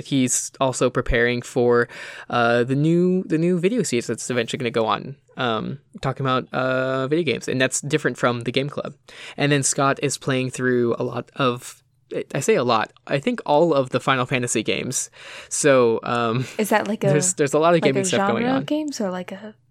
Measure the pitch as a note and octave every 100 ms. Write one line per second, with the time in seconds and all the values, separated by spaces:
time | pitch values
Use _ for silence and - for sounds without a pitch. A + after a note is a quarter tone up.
0 | - C#3 B2+ - - - C3+ - B2+ C3
1 | - A#2+ A#2+ A#2+ - C3 A#2+ A#2+ A#2+ -
2 | - - - A#2+ A#2 A#2+ A#2+ C3+ D#3 E3+
3 | F3+ F#3 F#3+ D#3+ E3+ F3+ F#3 B3 E3+ A#2+
4 | - A2 - B2 A#2 A2 A#2+ A2+ A2 G2+
5 | - C#3 _ - B2 A2 A#2+ C#3 _ -
6 | C#3 B2+ C3+ B2+ - C#3 C3 C3 C3 C3
7 | C3 D#3+ D#3 - - C3 C3 - D3 D3
8 | D3 B2 B2+ A#2+ A#2+ B2+ C#3 - - -
9 | - - - - C#3+ C#3+ C3+ - C#3 C3+
10 | C#3+ - - C3 B2+ - B2+ B2 A#2+ -
11 | B2 B2 - - C3 B2 - - _ _
12 | _ - - C#3 F3 G#3 B2 A2+ - _
13 | - C#3 B3 A#3+ - D3 E3+ C#3 C3 B2+
14 | - C3 B2 C3 A#2+ A2+ G#2+ E2 B2 -
15 | - - - - - - D3 C3 A#2 A2+
16 | - A#2+ A#2 A#2 B2 - G#3 G3+ G3+ A3
17 | G3+ D3 - - C#3+ D3+ E3 E3+ D3 C3+
18 | F#3+ B2 G3 A3 A#3+ C4+ B3+ D4+ D4+ -
19 | G3 F#3 F3+ G3 G#3+ - _